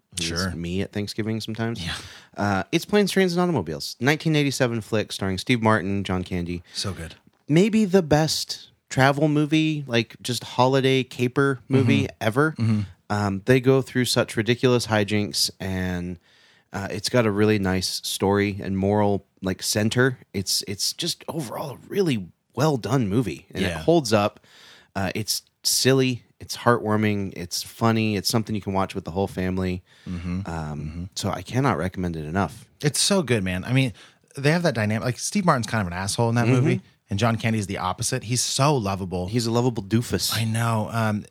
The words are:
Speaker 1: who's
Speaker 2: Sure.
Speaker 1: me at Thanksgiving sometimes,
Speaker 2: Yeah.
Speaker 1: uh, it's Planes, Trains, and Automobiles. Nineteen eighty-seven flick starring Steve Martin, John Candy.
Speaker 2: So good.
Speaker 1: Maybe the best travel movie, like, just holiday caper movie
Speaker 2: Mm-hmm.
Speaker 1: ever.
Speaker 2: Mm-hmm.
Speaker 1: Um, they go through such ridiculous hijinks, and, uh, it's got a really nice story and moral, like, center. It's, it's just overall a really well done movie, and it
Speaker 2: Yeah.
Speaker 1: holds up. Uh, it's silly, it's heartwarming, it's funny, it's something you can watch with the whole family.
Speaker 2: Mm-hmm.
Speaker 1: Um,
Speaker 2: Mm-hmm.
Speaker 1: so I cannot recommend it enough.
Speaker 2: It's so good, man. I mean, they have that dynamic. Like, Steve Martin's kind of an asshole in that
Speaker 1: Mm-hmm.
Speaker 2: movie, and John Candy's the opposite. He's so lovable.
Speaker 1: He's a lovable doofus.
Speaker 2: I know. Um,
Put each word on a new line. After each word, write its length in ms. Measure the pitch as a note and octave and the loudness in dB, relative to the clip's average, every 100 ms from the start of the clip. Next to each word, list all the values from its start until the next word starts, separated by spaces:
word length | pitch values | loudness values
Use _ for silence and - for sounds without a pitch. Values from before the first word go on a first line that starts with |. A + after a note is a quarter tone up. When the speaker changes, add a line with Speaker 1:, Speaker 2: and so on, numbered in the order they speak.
| _ F#2 | _ -8
Speaker 1:
who's 100 | E2 | -6
Speaker 2:
Sure. 220 | E2+ F#2 | -4 -4
Speaker 1:
me 300 | E2 E2+ F#2 | -4 -4 -4
at 100 | G2 | -4
Thanksgiving 480 | G#2 G2+ - G#2+ A2 | -4 -6 -6 -4 -4
sometimes, 440 | A2 A2 A2+ A2 E2+ | -6 -4 -4 -4 -6
Speaker 2:
Yeah. 100 | D2+ - - - - | -8 -12 -20 -18 -4
Speaker 1:
uh, 260 | G2+ F#2+ - | 0 0 0
it's 140 | E3 - | -4 0
Planes, 260 | G#3 G3 | 2 2
Trains, 220 | - F#3 | 2 2
and 80 | F3 | 2
Automobiles. 560 | F3+ D3 E2 D2 - - | 0 0 -2 -6 -8 -2
Nineteen 380 | A#2+ D#3 E3 D3+ | 0 2 2 2
eighty-seven 460 | C#3+ C3 B2+ A#2 | 2 2 0 0
flick 280 | - A2 G2 | -2 -2 -2
starring 280 | - G2 F#2 | -4 -2 -2
Steve 240 | - B2 | 0 2
Martin, 420 | A2 A2 F#2 G2 F#2+ | 4 4 2 -2 -2
John 180 | F#2 | -2
Candy. 400 | F2+ F2+ F2 F2 - - | -2 -4 -4 -6 -10 -8
Speaker 2:
So 180 | G#2 | -8
good. 240 | F2 E2 - _ _ - | -8 -12 -16 _ _ 0
Speaker 1:
Maybe 360 | D#3 G#3+ G#3+ G#3 | 4 4 4 4
the 180 | F#3+ | 2
best 680 | D#3 D3+ D#3 - - - - _ - | 4 2 2 -2 -4 -10 -14 _ -8
travel 400 | - C3+ C#3+ D#3 | 4 4 6 2
movie, 560 | D3 D3 D#3 D#3 D3+ C3+ | 2 2 2 2 -2 0
like, 300 | A#2 A2+ - | 0 0 -6
just 220 | - A#2 - | -6 -6 -6
holiday 580 | - B2+ C3+ C3 C3 B2+ | 2 4 6 4 2 0
caper 560 | - B2 C#3+ C#3 B2+ - | -2 -2 2 0 0 0
movie 360 | C3 A2+ A2 G2 | 2 4 2 0
Speaker 2:
Mm-hmm. 120 | - | -2
Speaker 1:
ever. 320 | A2 A2 D#3 D3+ | -2 2 0 2
Speaker 2:
Mm-hmm. 220 | A2 G#2+ G2 - - | 0 0 -2 -10 -4
Speaker 1:
Um, 340 | G#2 G2+ G2 G2 | 0 0 -2 2
they 160 | C3 | 4
go 220 | B2 C3+ | 6 2
through 240 | B2+ - A#2+ | 2 -2 0
such 300 | B2 A2 - | 0 0 0
ridiculous 520 | G#2+ A#2+ B2+ B2 A2+ | 0 2 4 2 2
hijinks, 600 | A2 G2+ G#2 G2+ - - - | 0 2 0 -2 -2 -4 -4
and, 580 | F#2+ F#2 F#2 F2+ F2 F2 _ _ _ _ _ | -6 -4 -4 -4 -6 -10 _ _ _ _ _
uh, 160 | G2+ G2 | -10 -8
it's 180 | G#2+ - | -6 -2
got 160 | B2 A2+ | 2 2
a 60 | |
really 300 | G2+ G#2+ G#2+ | 2 2 4
nice 400 | F#2+ F#2 F#2 - | 2 0 -2 -6
story 560 | - - G2 G2+ G2+ G2+ | -8 -2 0 2 0 -2
and 160 | - G2 | -4 -2
moral, 480 | G2 G#2 G2+ G2 - _ | 0 2 2 0 -4 _
like, 200 | F#2 F#2 | -6 -6
center. 560 | - A2 A2 B2 C3 B2 - G2+ | -2 0 0 2 0 0 -10 -8
It's, 300 | F#2 - - | -4 -4 -4
it's 260 | G2+ - | -4 -4
just 320 | - - - - | -4 -6 -8 -8
overall 420 | D#3+ A#2 - D3 | -8 -8 -8 -10
a 60 | A#2+ - | -12 -8
really 380 | F#3 F3+ A#2 E2+ _ _ - | 0 2 0 -4 _ _ 0
well 200 | D#3 C3+ | 2 2
done 320 | - C3+ G#2 | 0 0 2
movie, 380 | G#2+ A2 C#2+ - - | 0 0 -4 -10 -4
and 80 | F2+ | -4
it 40 | |
Speaker 2:
Yeah. 100 | E2 | -2
Speaker 1:
holds 340 | E2 E3 A#2 | 4 4 4
up. 280 | G#2+ G#2 - _ - - - _ G2 | 2 2 -2 _ -20 -20 -20 _ -4
Uh, 160 | F#2+ - | -4 -4
it's 280 | G#2+ - _ _ | -4 -6 _ _
silly, 640 | - - B2+ C3+ C3 A#2+ _ _ | -2 2 4 4 2 -2 _ _
it's 160 | G2 - | -12 -2
heartwarming, 760 | A#2+ A#2+ G#2+ G#2+ G#2+ G#2 F#2+ - | 2 2 2 2 2 0 -4 -8
it's 260 | F2 - | -10 -8
funny, 540 | - - A#2 A2+ A2 G#2 | -10 0 2 2 2 0
it's 120 | - | 0
something 280 | A#2 G#2+ G#2+ | -2 -2 -4
you 60 | |
can 100 | G2+ | -2
watch 200 | F#2+ F#2+ G2 | -2 -2 -4
with 80 | - | -6
the 80 | |
whole 160 | F2+ G2 | -2 -2
family. 560 | G2+ F#2 F#2 F#2 F2+ - _ - | -2 -4 -2 -2 -4 -8 _ -10
Speaker 2:
Mm-hmm. 320 | F2+ F2+ F2+ F#2+ | -8 -6 -6 -6
Speaker 1:
Um, 340 | E2 D2+ D2 | -6 -6 -8
Speaker 2:
Mm-hmm. 240 | D2+ E2 F2+ - | -8 -8 -10 -6
Speaker 1:
so 160 | G2 | -6
I 120 | - | -6
cannot 360 | D#2+ B2 C#3 D#2+ | -4 -2 0 0
recommend 380 | F2+ F#2+ F2+ E2 | -2 -4 -6 -4
it 80 | D2 | -4
enough. 420 | F#2 F2 - - _ | -2 -2 -4 -20 _
Speaker 2:
It's 180 | D3+ - | -4 0
so 220 | - G3 | 0 0
good, 220 | C3+ A#2 F#2 | 0 0 0
man. 180 | F2+ F2+ | -4 0
I 80 | |
mean, 200 | C3 C3 - - _ _ - | 0 0 -4 -20 _ _ -2
they 140 | C#3 | 0
have 140 | E3+ E3+ | 2 0
that 100 | A#2 | 0
dynamic. 300 | G#2 A2 B2+ | 0 0 -2
Like, 140 | A#2+ | -4
Steve 240 | - G#3 F3+ | -4 -2 2
Martin's 240 | C3+ A2 | 2 2
kind 120 | A2+ | -2
of 60 | F2+ | -2
an 60 | |
asshole 360 | F2 G2 - A#2 | -4 -6 0 2
in 60 | A#2 | 2
that 120 | A#2 | 4
Speaker 1:
Mm-hmm. 80 | B2+ | 4
Speaker 2:
movie, 260 | D3 F#3 - _ - | 4 0 -4 _ -8
and 120 | G#2 | 0
John 160 | A#2 A2+ | 0 0
Candy's 320 | A#2 A2 F#2 | 0 -2 -4
the 100 | F#2+ | -4
opposite. 460 | F#2 - A#2+ C3 G#2+ | -4 -4 -4 -4 -4
He's 180 | A#2+ | -4
so 320 | - - C#3 C#3+ | -2 2 2 2
lovable. 540 | G2 G2 F#2+ F2+ F2+ | 0 -4 -4 -4 -2
Speaker 1:
He's 180 | A#2+ A2+ | -2 0
a 60 | |
lovable 320 | A#2 B2+ A#2 G2 | 2 2 -2 0
doofus. 520 | A2 B2 G#2 - G#2+ | 0 0 -2 -2 -2
Speaker 2:
I 60 | |
know. 460 | A2+ A2+ A#2 A2+ G#2+ | -2 -2 0 -2 -2
Um, 340 | A2+ A2 G#2+ - | -2 -2 -2 -6